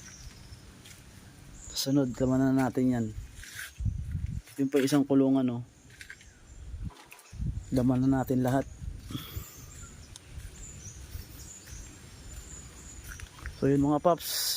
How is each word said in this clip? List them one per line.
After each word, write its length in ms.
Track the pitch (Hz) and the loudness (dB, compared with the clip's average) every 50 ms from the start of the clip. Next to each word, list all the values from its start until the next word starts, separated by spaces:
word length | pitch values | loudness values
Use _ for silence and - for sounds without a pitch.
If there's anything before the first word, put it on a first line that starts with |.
| - - - - - - - - - - - - - - - - - - - - - - - - - - - - - - - - - - | -18 -18 -16 -16 -16 -16 -16 -16 -18 -18 -18 -18 -18 -18 -20 -18 -18 -18 -18 -18 -20 -20 -20 -20 -18 -18 -18 -18 -18 -18 -16 -16 -12 -6
Sunod, 400 | - - - 139 135 143 135 127 110 - | -4 -2 2 4 4 4 4 4 2 2
laman 240 | 131 127 131 131 | 4 4 6 6
na 240 | 135 135 131 135 131 | 6 6 6 6 4
natin 240 | 123 - 135 127 127 | 4 4 4 4 4
yan. 160 | 123 117 113 110 107 - - - - - - - - - - - - - - - - - - - - - - - - - - - - - | 4 4 2 0 -4 -8 -10 -12 -12 -16 -16 -14 -12 -10 -12 -10 -6 -2 -2 -2 -2 -2 -4 -4 -4 -4 -4 -4 -6 -6 -8 -6 -2 0
Yung 80 | 139 | 0
pa 160 | 135 - 143 | 2 4 4
isang 240 | 127 135 147 143 135 | 4 6 6 6 6
kulungan, 400 | - 139 135 135 135 135 135 127 123 120 | 6 6 6 6 6 6 4 4 2 0
oh. 80 | 120 120 - - - - - - - - - - - - - - - - - - - - - - - - - - - - - - - - - - - - - - - - - | -2 -6 -8 -14 -20 -20 -20 -20 -18 -18 -18 -18 -20 -20 -20 -20 -20 -20 -20 -18 -16 -14 -12 -10 -8 -8 -8 -10 -12 -20 -20 -20 -20 -20 -12 -8 -6 -4 -2 -4 -4 -2 0
Laman 320 | 131 131 120 131 127 127 | 2 4 6 6 6 6
na 160 | 131 135 135 131 | 6 6 6 4
natin 240 | 123 - 131 127 | 4 4 4 4
lahat. 240 | 127 123 127 139 135 - - - - - - - - - - - - - - - - - - - - - - - - - - - - - - - - - - - - - - - - - - - - - - - - - - - - - - - - - - - - - - - - - - - - - - - - - - - - - - - - - - - - - - - - - - - - - - - - - - - | 4 4 4 2 2 0 -6 -10 -10 -10 -10 -10 -10 -10 -10 -10 -10 -8 -10 -10 -10 -10 -14 -18 -18 -16 -16 -16 -16 -16 -16 -18 -18 -16 -18 -18 -16 -14 -14 -14 -14 -14 -14 -14 -16 -14 -14 -14 -16 -16 -14 -14 -14 -12 -12 -12 -12 -14 -16 -16 -16 -16 -16 -16 -16 -16 -14 -14 -14 -16 -16 -18 -18 -18 -18 -16 -14 -14 -14 -14 -14 -14 -14 -14 -14 -16 -16 -16 -16 -16 -14 -14 -12 -12 -12 -12 -12 -14 -12 -10 -10 -10 -4 0
So 80 | - 135 | 2 4
yun, 120 | 143 143 | 4 6
mga 200 | 139 143 151 147 | 4 4 4 4
paps, 240 | - 180 170 151 - - - - - - - | 6 4 4 4 0 -4 -2 -2 0 0 0